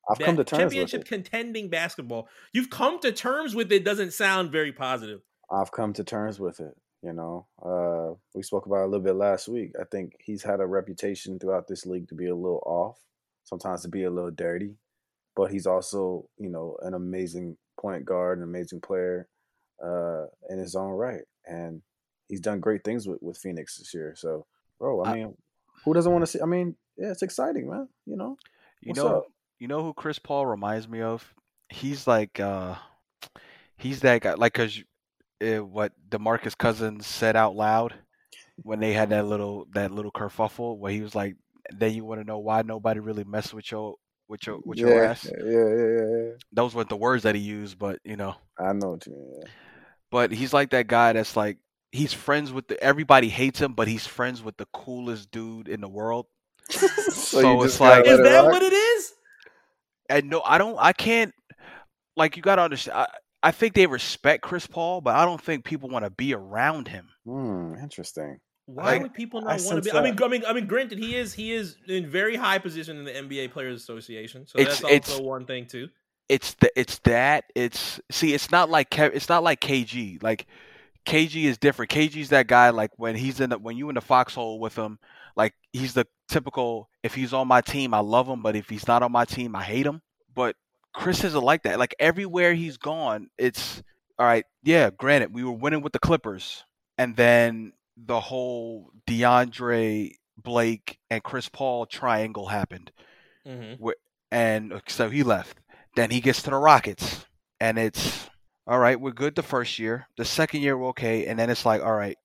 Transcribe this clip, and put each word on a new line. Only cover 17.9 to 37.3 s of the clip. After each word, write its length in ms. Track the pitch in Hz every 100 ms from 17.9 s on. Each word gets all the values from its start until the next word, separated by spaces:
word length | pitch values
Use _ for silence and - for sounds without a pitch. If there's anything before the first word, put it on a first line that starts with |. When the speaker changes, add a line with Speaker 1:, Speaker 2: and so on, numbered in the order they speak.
| 87
Speaker 1:
guard, 320 | 67 90 90 90
an 80 |
amazing 380 | 85 90 87 87
player, 460 | - 95 90 90 87 _ _ _ _ _
uh, 440 | 87 87 85 80 78 _ -
in 80 | 95
his 160 | 90 92
own 140 | 95
right. 320 | 95 123 104 - _ 85
And 340 | 85 85 82 _ _ _ _ _
he's 120 | 98
done 200 | 101 101
great 240 | 107 104
things 240 | 107 117 98
with, 140 | -
with 160 | 85 -
Phoenix 400 | 95 82 73 -
this 160 | -
year. 200 | 85 78
So, 300 | 82 82 80 - _ _ _
bro, 220 | 127 110
I 80 | 92
Speaker 3:
I 40 |
Speaker 1:
mean, 200 | 113 110 - _ _ _ _
who 80 | 151
doesn't 180 | 175 170
wanna 140 | 175 160
see, 140 | -
I 60 | 160
mean, 300 | 180 180 - _ -
yeah, 140 | 208
it's 120 | 185
exciting, 460 | 190 - 285 302 139
man, 200 | 202 262 _ -
you 100 | 190
know? 220 | 220 277 _ _ _ _
Speaker 3:
You 100 | -
Speaker 1:
What's 80 | -
Speaker 3:
know, 160 | 262 -
Speaker 1:
up? 60 | - _ _ _
Speaker 3:
you 100 | 120
know 140 | 147
who 100 | 160
Chris 260 | 147 156 147
Paul 280 | - 139 135
reminds 420 | 104 101 110 113
me 140 | 113
of? 320 | 113 117 - _ _ _ _
He's 380 | - 135 139 131
like, 340 | 113 104 -
uh, 360 | 101 95 92 90 - _ _ _ - - - - _ _
he's 240 | 127 135
that 220 | 135 120
guy, 120 | 104
like, 200 | 82 117
'cause, 280 | - 113 107 - _ _ _ _ _
uh, 160 | 110 110
what 280 | 101 101 104 _ 98
DeMarcus 480 | 107 110 113 107 -
Cousins 500 | 120 110 110 104 101
said 300 | - 113